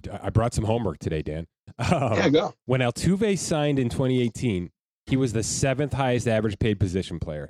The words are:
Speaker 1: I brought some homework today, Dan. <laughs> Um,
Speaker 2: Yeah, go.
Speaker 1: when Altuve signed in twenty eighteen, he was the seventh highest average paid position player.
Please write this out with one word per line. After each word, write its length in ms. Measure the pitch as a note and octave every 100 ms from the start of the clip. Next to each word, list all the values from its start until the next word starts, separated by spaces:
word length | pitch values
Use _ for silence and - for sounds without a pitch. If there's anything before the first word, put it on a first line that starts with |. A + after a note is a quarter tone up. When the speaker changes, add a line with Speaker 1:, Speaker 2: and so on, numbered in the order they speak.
| - G2+
Speaker 1:
I 80 | G2+
brought 240 | A2 A#2+
some 100 | -
homework 340 | G#2+ A#2 G2+ D2
today, 240 | - D#2
Dan. 240 | D#2 D2+ E2 _ - -
<laughs> 0 | B2
Um, 220 | E3+ B2
Speaker 2:
Yeah, 140 | G#2 A#2
go. 260 | D3+ - - -
Speaker 1:
when 140 | B2+
Altuve 580 | A#2+ - D#3+ F#3+ A3 F#3+
signed 400 | - D#3 D3 C3+
in 100 | A#2+
twenty 320 | - C3 B2+
eighteen, 500 | A#2+ - B2 F2+ F2 _ _ _ -
he 100 | C3
was 160 | C3
the 100 | A2+
seventh 520 | G#2 - C#3 C3 C#3+
highest 340 | B2+ C3 B2 A#2+
average 300 | A2 G#2+ G2
paid 200 | A2+ G2+
position 400 | G2 F#2 - E2
player. 300 | D#2+ D2+